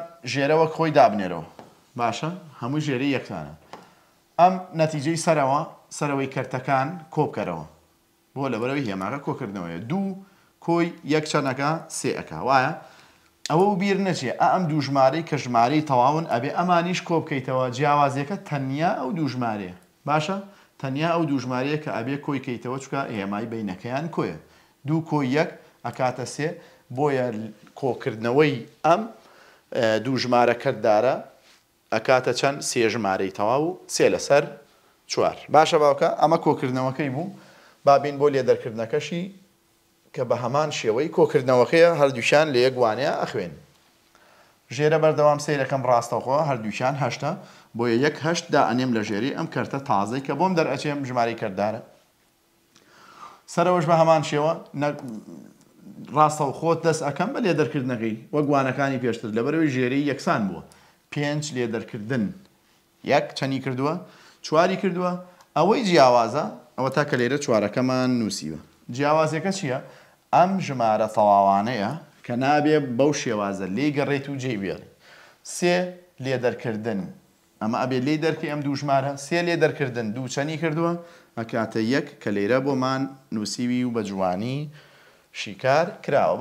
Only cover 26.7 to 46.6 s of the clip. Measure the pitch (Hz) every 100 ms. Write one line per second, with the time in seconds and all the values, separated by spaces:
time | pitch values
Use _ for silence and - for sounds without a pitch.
26.7 | - - 123 147 131 123 107 110 - -
27.7 | - 131 110 131 110 117 135 156 120 -
28.7 | _ 156 185 226 - - - - _ _
29.7 | - 113 110 120 127 123 123 120 117 139
30.7 | 107 113 107 123 180 - - _ _ _
31.7 | _ _ 110 - 131 131 120 139 143 -
32.7 | 131 113 117 98 95 95 98 104 135 160
33.7 | 185 - - 123 87 - 143 151 - -
34.7 | _ _ _ - - 90 82 - 139 156
35.7 | 165 147 135 165 - 151 165 165 135 131
36.7 | 127 131 131 143 131 196 - - - -
37.7 | _ 139 139 143 139 147 135 120 117 131
38.7 | 110 110 151 - 170 196 - _ _ _
39.7 | _ _ _ _ - 117 117 123 143 156
40.7 | - 117 113 165 - 151 143 127 123 117
41.7 | 165 170 156 139 123 - 147 156 123 127
42.7 | 127 113 107 151 - - 117 87 73 -
43.7 | _ _ _ _ _ _ _ _ _ -
44.7 | 127 151 156 156 143 147 147 147 143 131
45.7 | 135 123 120 - 117 123 143 156 123